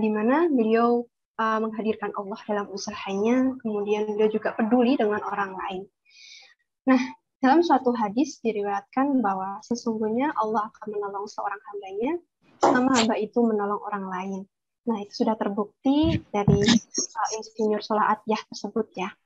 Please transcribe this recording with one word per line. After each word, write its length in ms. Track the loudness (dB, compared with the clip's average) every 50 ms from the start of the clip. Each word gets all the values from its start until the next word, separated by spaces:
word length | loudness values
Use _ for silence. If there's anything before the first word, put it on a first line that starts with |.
di 80 | 0 0
mana 400 | 0 0 2 2 2 4 2 2
beliau, 560 | 2 2 2 4 4 4 4 4 2 0 -2 -6 _ _ _ _ _ -4
uh, 200 | -2 0 0 0
menghadirkan 480 | -2 -4 -4 -4 -4 -4 -2 -2 -4 -6 -6 -6
Allah 180 | -8 -8 -10 -10
dalam 240 | -6 -4 -4 -4 -4 -4 -8
usahanya, 800 | -10 -10 -10 -10 -10 -8 -6 -2 0 2 2 2 2 2 0 -2 -4
kemudian 560 | -6 -4 -4 -2 -2 0 0 0 0 -2 0 2
beliau 100 | 2 2
juga 220 | 2 0 -2 -4
peduli 480 | -2 -2 0 2 4 4 4 4 4 2
dengan 240 | 2 0 0 -2
orang 320 | -4 -6 -4 -4 -6 -6 -8
lain. 280 | -10 -10 -8 -10 -10 -12 -14 _ _ _ _ _ -20 -20 -20 -20 -20 -20 -20 _ _ _ _ _ _ _ 4
Nah, 100 | 4 4 2 -2 -8 -14 _ _ _ _
dalam 240 | 4 6 6 6
suatu 320 | 6 4 4 2 2 0 0
hadis 480 | 0 -2 -2 0 0 -2 -2 -4 -4
diriwayatkan 800 | -4 -2 -2 -2 -2 -4 -4 -6 -6 _ -2 0 2 2 2 2
bahwa 400 | 2 0 0 -2 -4 -6 -8 -10
sesungguhnya 720 | -6 -6 -6 -4 -2 -4 -2 -2 -2 -2 0 0 0 0 0
Allah 320 | -2 -2 0 -2 -2 -4
akan 200 | -4 -8 _ -12 -8
menolong 400 | -6 -4 -4 -4 -6 -6 -8 -8
seorang 320 | -8 -8 -6 -6 -8 -10 -12 -14
hambanya 420 | -14 -14 -12 -10 -6 -4 -2 -2 -2 -4 -6 _ _ _ _ _ _ _
selama 320 | 2 4 4 4 4 4 4 4
hamba 160 | 4 2 0
itu 260 | -2 -4 -2 0 2 2
menolong 340 | 2 2 0 -2 -2 -4 -4 -6
orang 200 | -6 -8 -8 -6 -8
lain. 300 | -8 -8 -8 -8 -8 -10 -10 -14 _ _ _ _ _ _ _ -4
Nah, 100 | -4 -4 -6
itu 160 | -8 -6 -2
sudah 160 | 0 0 0 0
terbukti 800 | -2 -4 -4 -4 -6 -6 _ _ 0 2 4 4 4 2 2 0 -2 _ -2
dari, 260 | 2 4 4 4 6 6
uh, 640 | 6 6 4 2 _ -8 -8 -8 -8 -6 -6 -4 -4 -4 -8
Insinyur 400 | -10 -10 -4 -2 0 0 0 0
Solah 380 | -2 -2 0 2 2 2 0 0
Atiyah 240 | _ -2 -4 -4 -4 _
tersebut 400 | -12 -12 -10 -6 -4 -4 -4 -4 _ -10
ya. 160 | -10 -10 -10 _ _